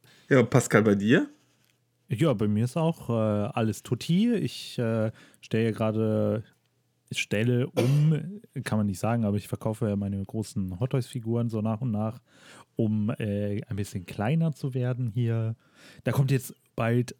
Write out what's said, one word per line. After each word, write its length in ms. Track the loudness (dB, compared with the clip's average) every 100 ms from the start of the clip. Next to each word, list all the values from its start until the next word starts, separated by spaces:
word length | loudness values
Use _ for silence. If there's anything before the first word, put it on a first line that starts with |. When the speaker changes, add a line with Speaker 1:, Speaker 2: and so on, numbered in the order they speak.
| _ -10 4
Speaker 1:
Ja, 140 | 6
Pascal, 400 | 6 4 6 4
bei 120 | 6
dir? 340 | 4 6 4 2 -8 _ _ _ _ _ _ -8
Speaker 2:
Ja, 240 | 0 2
bei 160 | 2 2
mir 160 | 2
ist 120 | 0 0
auch, 340 | -2 -2 -2
äh, 20 |
alles 680 | 0 2 0 0 -2 -2 -2
tutti. 500 | -4 -6 0 2 2
Ich, 440 | 0 -2 -6 -12 -4
äh, 320 | 0 0 0 -4 -18 _
stelle 320 | -2 0 2
gerade, 680 | 2 0 2 2 2 0 -2 -6 _ _ _ _ _ -12
ich 80 | -8
stelle 460 | -2 0 2 2 0
um, 720 | 0 2 4 4 2 -4 -12 -14 -10
kann 140 | -2 0
man 80 | 0
nicht 120 | -2
sagen, 240 | 0 0
aber 120 | 0 -2
ich 120 | -4
verkaufe 400 | -6 -4 -2 -2
ja 80 | -2
meine 280 | -2 -6
großen 540 | -6 -6 -6 -6 -6 -4
Hot 100 | -2
Toys 160 | -2 -4
Figuren 420 | -8 -4 -2 -2
so 120 | -2
nach 200 | -2 -2
und 100 | -2
nach, 300 | -2 -4 -6 _ -20 -20 -20 -12 -2
um, 340 | 0 2 -2 -2
äh, 440 | -4 -2 -2 -4
ein 120 | -6 -6
bisschen 300 | -6 -8 -10
kleiner 460 | -4 -2 0 -2
zu 220 | -4 -6
werden 360 | -4 -4 -4 -4
hier. 440 | -2 0 0 -2 -6 _ _ -20 -8
Da 80 | -2
kommt 180 | 0 2
jetzt 240 | 2 -2 -18 _ -2
bald, 380 | 2 2 0 -6